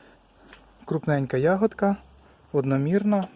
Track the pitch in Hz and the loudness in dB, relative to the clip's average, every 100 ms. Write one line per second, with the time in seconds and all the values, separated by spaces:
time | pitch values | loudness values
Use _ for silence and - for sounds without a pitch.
0 | - - _ _ - - - _ - 160 | -20 -20 _ _ -20 -20 -20 _ -8 -4
1 | - 143 135 127 151 190 220 - 202 202 | -2 -2 0 0 0 2 0 0 0 -2
2 | - - - - _ 147 135 135 143 196 | -6 -20 -20 -20 _ 0 2 2 2 0
3 | 202 202 185 | 2 0 -2